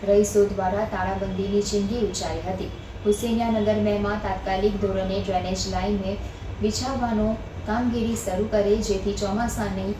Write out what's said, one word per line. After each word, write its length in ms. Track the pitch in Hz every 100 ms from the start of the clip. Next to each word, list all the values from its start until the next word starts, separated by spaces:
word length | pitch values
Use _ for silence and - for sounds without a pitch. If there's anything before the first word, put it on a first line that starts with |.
રહીશો 400 | 196 202 208 208 202
દ્વારા 340 | 196 190 202 214
તાળાબંધીની 680 | 196 185 190 196 185 196 202
ચીમકી 420 | 202 208 202 233 208
ઉચ્ચારી 400 | 180 175 165 170
હતી. 240 | 190 196 - - -
હુસેનિયા 560 | 208 208 233 226 233 220
નગર 260 | 208 214 208
બે 100 | 208 202
માં 180 | 214
તાત્કાલિક 560 | 202 190 - 190 208 202
ધોરણે 400 | 190 190 190 196
ડ્રેનેજ 480 | 190 185 180 190 196
લાઇનને 420 | 190 190 202 190 202 - - - -
બિછાવવાનો 680 | 214 214 254 269 240 214 214 226 - - -
કામગીરી 580 | 233 247 233 226 220
શરૂ 240 | - 185 214
કરે, 320 | 214 202 220 208
જેથી 320 | 190 202 202
ચોમાસાની 720 | 202 208 233 - 208 190 190 202